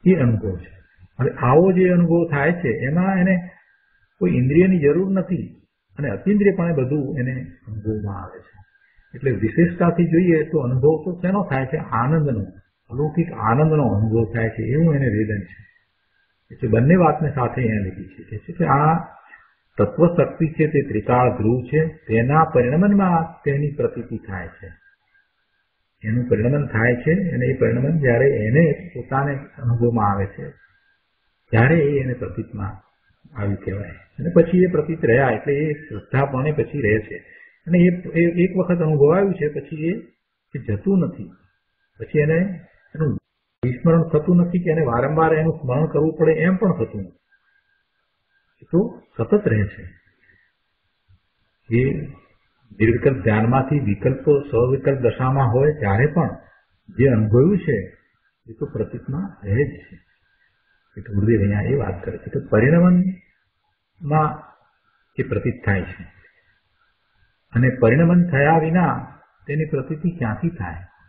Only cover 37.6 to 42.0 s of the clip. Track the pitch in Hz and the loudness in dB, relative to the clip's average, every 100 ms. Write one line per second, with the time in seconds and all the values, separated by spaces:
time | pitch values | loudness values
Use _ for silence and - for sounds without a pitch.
37.6 | - 180 180 175 139 165 170 175 175 185 | 0 4 4 2 -4 0 0 2 0 0
38.6 | 180 175 156 147 143 180 196 175 147 147 | -2 0 0 4 4 4 0 -2 -4 -6
39.6 | - 156 160 190 - _ _ _ _ 143 | -10 -6 -4 -6 -10 _ _ _ _ -12
40.6 | 113 101 196 196 147 - 95 - _ _ | -6 -4 0 0 0 -6 -16 -18 _ _
41.6 | _ _ _ _ | _ _ _ _